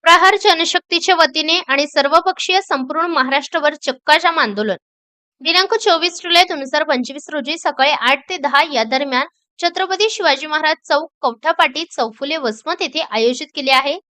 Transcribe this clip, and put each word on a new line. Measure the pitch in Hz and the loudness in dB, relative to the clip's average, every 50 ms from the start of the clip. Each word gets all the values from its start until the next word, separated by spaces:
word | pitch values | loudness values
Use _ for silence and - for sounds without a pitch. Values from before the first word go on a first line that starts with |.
| - 330 339 | 6 6 6
प्रहार | 339 349 381 403 403 | 6 6 4 4 4
जनशक्तीच्या | - 415 349 320 330 - - 359 _ _ 339 339 339 - 370 | 2 2 2 2 0 -2 -2 -4 _ _ -4 -2 2 2 4
वतीने | 330 320 302 320 311 302 311 330 359 349 - | 4 2 2 2 -4 -2 0 -2 -2 0 -2
आणि | 262 277 294 | -2 -2 -2
सर्वपक्षीय | 285 - 294 277 277 302 339 349 370 370 - - - 370 381 | 0 0 0 0 4 2 4 2 2 -4 -2 -4 0 0 0
संपूर्ण | 381 - 330 262 262 262 302 320 339 | 0 -2 -4 -4 -4 -4 -4 -4 -2
महाराष्ट्रभर | 349 330 285 262 254 262 285 277 - - 330 294 302 302 | -2 0 -2 0 0 0 -2 -2 -2 -4 0 0 0 -2
चक्काजाम | 294 - 285 254 262 _ - 302 330 330 - 330 320 | -2 -8 -8 -8 -4 _ 2 2 4 4 0 2 2
आंदोलन. | 269 220 202 208 214 214 180 - _ _ _ _ _ _ _ _ _ _ _ _ | 0 0 -2 -4 -4 -4 -4 -6 _ _ _ _ _ _ _ _ _ _ _ _
दिनांक | 262 320 339 359 381 381 453 | -4 0 0 2 2 2 -2
चोवीस | 440 - 415 349 320 330 349 349 - | 0 2 2 2 2 0 -4 -4 -6
जुलै | - 349 339 339 | -4 0 2 2
दोन | 370 370 349 294 | 2 2 0 -6
हजार | 269 262 302 302 320 | -6 -4 -2 -2 0
पंचवीस | 302 285 254 240 - 269 294 - - | 0 0 -2 -2 -6 -10 -14 -12 -8
रोजी | 302 294 240 285 320 330 | -8 -6 -6 -6 -8 -4
सकाळी | - 330 285 262 262 294 | -4 -6 0 2 2 2
आठ | 294 - 226 247 277 277 - - | 2 2 2 0 0 0 -2 -12
ते | 370 | -10
दहा | 339 269 277 262 277 320 330 | -6 -4 0 2 2 2 2
या | 285 233 226 | 0 -2 0
दरम्यान | 220 262 262 285 277 254 247 285 339 _ _ _ _ _ - | 0 0 -2 -2 -2 -2 -2 -4 -4 _ _ _ _ _ -4
छत्रपती | 339 349 339 370 381 370 381 359 415 440 | -4 -4 -2 -2 -4 -4 0 0 0 -2
शिवाजी | - - 359 311 269 262 302 | -2 0 0 0 0 0 -2
महाराज | 311 302 311 311 311 320 _ _ - | -4 -4 -2 0 -2 -2 _ _ -2
चौक, | 311 285 320 311 _ _ | 0 0 0 -4 _ _
कवठापाटी, | - 254 233 233 - 320 330 - 330 294 254 302 330 _ - | -4 -4 -4 _ -2 -2 2 2 0 0 0 -6 -10 _ -4
चौफुले, | - 240 226 220 _ 269 285 320 | -4 -4 -4 -4 _ -6 -4 -4
वसमत | 320 277 226 214 220 _ 311 349 - | -4 -4 -6 -6 -6 _ -8 -4 -4
येथे | 381 - 262 311 320 - | -6 -4 -4 -6 -6 -4
आयोजित | - 226 226 240 254 - 311 _ - | -2 0 0 0 0 -2 -10 _ -10
केले | 302 269 269 | -6 -2 2
आहे. | 262 262 269 285 302 392 _ _ | 2 2 2 0 -6 -8 _ _